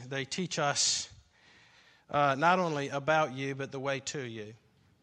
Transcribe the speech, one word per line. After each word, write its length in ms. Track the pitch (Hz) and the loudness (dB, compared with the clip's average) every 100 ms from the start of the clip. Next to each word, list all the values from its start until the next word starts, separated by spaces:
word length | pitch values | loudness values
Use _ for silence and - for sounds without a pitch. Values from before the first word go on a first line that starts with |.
| 127 | -8
They 180 | 135 131 | -6 -4
teach 340 | - - - | -4 -4 0
us, 500 | 143 135 - - - - - _ - - - - - _ - | 0 2 2 0 -4 -14 -20 _ -20 -20 -20 -20 -20 _ -2
uh, 260 | 143 143 135 | 2 4 4
not 220 | 165 185 | 4 4
only 300 | 175 147 139 | 2 0 -2
about 440 | 139 139 156 151 | -2 2 4 2
you, 220 | 131 135 135 | -2 -6 -6
but 160 | 135 | -8
the 80 | 135 | -6
way 200 | 135 135 | -4 -4
to 200 | 131 156 | -4 -8
you. 320 | 123 113 104 113 _ _ _ _ | -8 -8 -12 -16 _ _ _ _